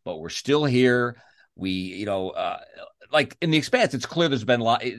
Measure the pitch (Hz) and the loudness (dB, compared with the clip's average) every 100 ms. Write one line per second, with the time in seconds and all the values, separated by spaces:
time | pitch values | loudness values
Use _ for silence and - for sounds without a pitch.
0 | - 82 82 - - 147 147 123 127 123 | -10 -10 -10 -6 0 2 4 4 6 4
1 | 120 117 _ _ _ - 95 92 92 92 | 0 -4 _ _ _ -8 -4 -4 -6 -6
2 | 101 98 92 - 90 - - - - _ | -4 -4 -4 -4 -6 -6 -12 -20 -20 _
3 | - 151 139 - 170 156 131 254 208 131 | -2 0 0 -4 0 0 2 0 0 -2
4 | - 165 170 135 110 120 113 120 123 | -4 0 0 0 0 2 2 0 -2